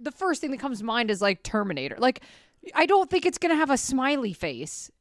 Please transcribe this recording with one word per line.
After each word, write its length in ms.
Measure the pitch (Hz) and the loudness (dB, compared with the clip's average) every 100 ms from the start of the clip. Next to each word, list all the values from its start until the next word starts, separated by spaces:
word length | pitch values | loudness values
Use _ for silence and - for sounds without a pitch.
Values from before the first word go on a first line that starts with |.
the 100 | 240 | -12
first 280 | - 381 294 | -2 -2 0
thing 100 | 302 | -4
that 80 | 269 | -6
comes 220 | 277 226 | -6 -6
to 40 | |
mind 260 | 220 226 220 | -4 -2 0
is, 100 | 196 | 2
like, 220 | 202 190 | 2 0
Terminator. 520 | - 220 202 147 135 - | -2 -2 -2 -4 -6 2
Like, 240 | 247 254 - - _ _ 392 | 2 2 -8 -20 _ _ -6
I 120 | - 330 | 0 4
don't 220 | 392 370 | 4 4
think 160 | 359 | 2
it's 140 | 349 - | 0 0
gonna 160 | 339 311 | 2 2
have 140 | 302 | 2
a 80 | 262 | 2
smiley 540 | - 262 262 285 226 | 0 0 0 0 -2
face. 580 | 165 165 117 151 - - _ | -4 -6 -6 -10 -12 -16 _